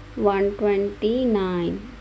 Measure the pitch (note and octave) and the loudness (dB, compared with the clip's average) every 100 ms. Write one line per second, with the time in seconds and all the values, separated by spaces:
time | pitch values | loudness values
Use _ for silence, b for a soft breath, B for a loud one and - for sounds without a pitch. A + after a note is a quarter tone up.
0 | - - G#3 G3 G3+ G3+ G#3 G3 G3+ G#3 | -12 0 2 2 0 0 2 2 0 -2
1 | G#3+ B3 B3+ G#3+ F#3 F3+ E3+ F#3+ - - | 0 2 2 2 2 0 -2 -4 -8 -16